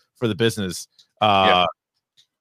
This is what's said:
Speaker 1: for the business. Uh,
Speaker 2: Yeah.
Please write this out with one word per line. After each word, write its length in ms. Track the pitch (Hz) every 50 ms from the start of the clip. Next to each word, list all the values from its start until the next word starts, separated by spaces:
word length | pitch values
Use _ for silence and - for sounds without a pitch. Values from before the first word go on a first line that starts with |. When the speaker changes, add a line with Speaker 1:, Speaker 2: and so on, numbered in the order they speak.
| _ _ _
Speaker 1:
for 100 | - 127
the 80 | 113 104
business. 540 | 80 113 113 - 110 98 90 82 - - _ _ _ _ _ _ -
Uh, 240 | 107 107 101 98 95 92
Speaker 2:
Yeah. 180 | 92 90 87 82 - _ _ _ _ _ _ _ _ _ _ _ _ -